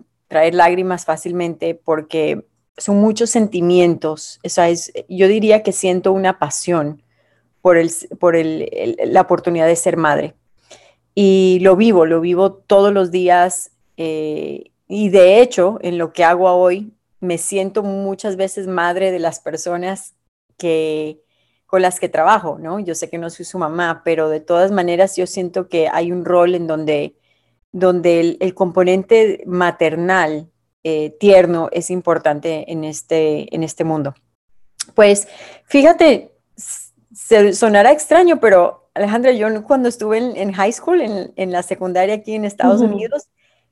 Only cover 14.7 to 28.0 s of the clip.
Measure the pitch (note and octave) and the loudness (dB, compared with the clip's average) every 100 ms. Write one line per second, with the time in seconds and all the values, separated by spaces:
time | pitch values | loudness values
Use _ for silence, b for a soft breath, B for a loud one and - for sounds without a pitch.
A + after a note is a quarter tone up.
14.7 | _ _ G3+ G#3 G3 F3+ G#3 B3 - F3+ | _ _ -4 2 6 8 8 4 2 0
15.7 | A3 F3 F3 E3 - E3 F3 F#3 F3+ F3+ | -2 -6 -6 -6 0 2 4 2 4 2
16.7 | F#3+ G#3+ _ _ _ F#3 E3+ - G3 F#3+ | 0 -6 _ _ _ -6 -6 -4 -6 -4
17.7 | G3+ G3+ G3 G3 G3 G#3+ F#3+ F#3+ - F#3 | -4 -6 -6 -8 -8 -8 -6 -6 -6 -8
18.7 | F3+ F3 F3+ F#3+ F3+ E3 D3+ - D#3 F3 | -4 -2 -2 -2 -2 -6 -6 -12 -10 -8
19.7 | F3 F3+ F#3+ - _ _ _ _ _ E3+ | -8 -8 -10 -14 _ _ _ _ _ -4
20.7 | D#3+ D#3 D#3 D#3 D#3 _ _ _ _ _ | -2 -2 -6 -8 -12 _ _ _ _ _
21.7 | F#3+ F3+ F3+ F#3 - E3 G#3+ E3 D3 D#3+ | 0 0 -2 -4 0 2 2 0 -10 -10
22.7 | G3+ F3 D#3+ E3 E3+ E3+ - E3+ F#3 D#3 | -10 -8 -10 -10 -10 -12 -14 -14 -8 -6
23.7 | E3+ E3+ D#3+ E3+ D#3+ D#3 D#3 D#3 E3+ F#3+ | -4 -4 -4 -4 -2 -2 -4 -2 0 2
24.7 | G3+ F3 F3 F#3+ - F3+ - F3+ F#3 F#3 | 0 -2 2 0 0 -6 -6 -8 -8 -4
25.7 | E3+ D#3 E3 E3+ F3+ E3+ F3 F3 F3+ E3 | -2 -2 -2 -4 -6 0 2 2 0 -4
26.7 | D#3 D#3 D3 D#3 - _ _ _ _ _ | -4 -2 -4 -4 -12 _ _ _ _ _
27.7 | F3+ F#3 F3+ | 0 0 2